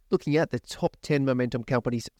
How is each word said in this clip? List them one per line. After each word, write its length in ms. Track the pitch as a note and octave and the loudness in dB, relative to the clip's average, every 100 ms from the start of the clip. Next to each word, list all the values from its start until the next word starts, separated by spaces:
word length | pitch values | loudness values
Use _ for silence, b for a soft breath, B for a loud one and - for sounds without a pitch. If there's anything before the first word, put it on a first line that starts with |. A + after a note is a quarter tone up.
| _ | _
Looking 260 | F#3+ - D3+ | -2 2 2
at 140 | - | 2
the 80 | - | -2
top 380 | - - F3 - | -6 -4 -4 -4
ten 240 | - C#3+ | 0 2
momentum 380 | C3+ B2+ B2 B2 | 2 2 0 -2
companies 480 | A#2 B2 B2 A#2+ - | -2 -2 0 -2 -6